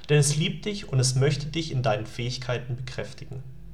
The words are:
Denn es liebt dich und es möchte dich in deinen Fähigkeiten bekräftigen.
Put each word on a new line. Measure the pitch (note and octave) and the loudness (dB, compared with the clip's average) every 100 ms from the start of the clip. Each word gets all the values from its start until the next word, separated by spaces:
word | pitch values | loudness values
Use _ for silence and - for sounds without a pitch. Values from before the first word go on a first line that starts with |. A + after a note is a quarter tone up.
| - | 4
Denn | D3 | 6
es | D3 D3 | 6 4
liebt | F#3 G3+ G#3 | 0 -2 -4
dich | G3+ - | -6 0
und | C3 | 2
es | B2+ C3 | 4 4
möchte | C#3 - - | 4 2 -2
dich | E3 D#3+ | -4 -2
in | C3 | 0
deinen | A2+ G#2+ G#2+ | 2 2 -2
Fähigkeiten | - A#2+ B2+ - A#2+ B2+ B2+ | -6 -4 -4 -4 -4 -4 -6
bekräftigen. | B2+ - G#2+ - - B2+ - - - | -6 -8 -8 -10 -12 -10 -12 -14 -14